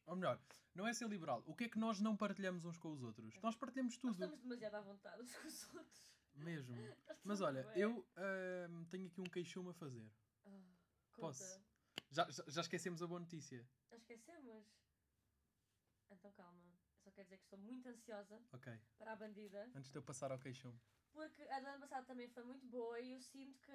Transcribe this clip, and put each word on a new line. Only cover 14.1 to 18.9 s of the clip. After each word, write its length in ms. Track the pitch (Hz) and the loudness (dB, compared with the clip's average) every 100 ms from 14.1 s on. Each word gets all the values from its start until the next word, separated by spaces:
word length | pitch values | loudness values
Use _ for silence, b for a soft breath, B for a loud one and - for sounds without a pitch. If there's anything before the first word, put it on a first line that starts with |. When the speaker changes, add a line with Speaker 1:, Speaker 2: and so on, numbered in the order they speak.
| 233 330 339 247 220 214 - _ _ _ _ _ _ _ _ _ _ _ _ - | -14 -14 -12 -12 -12 -16 -20 _ _ _ _ _ _ _ _ _ _ _ _ -20
Speaker 2:
Então 220 | 196 202 | -18 -16
calma. 340 | 196 175 175 175 175 _ _ | -16 -18 -18 -20 -20 _ _
Eu 60 | |
só 80 | 196 | -18
quero 140 | 202 180 | -16 -14
dizer 100 | 190 | -16
que 60 | |
estou 140 | - 196 | -14 -10
muito 280 | 208 254 247 | -6 -6 -6
ansiosa 540 | 233 - 208 196 220 - | -8 -6 -6 -6 -12 -12
Speaker 1:
Ok. 280 | 127 127 110 - | -10 -8 -8 -12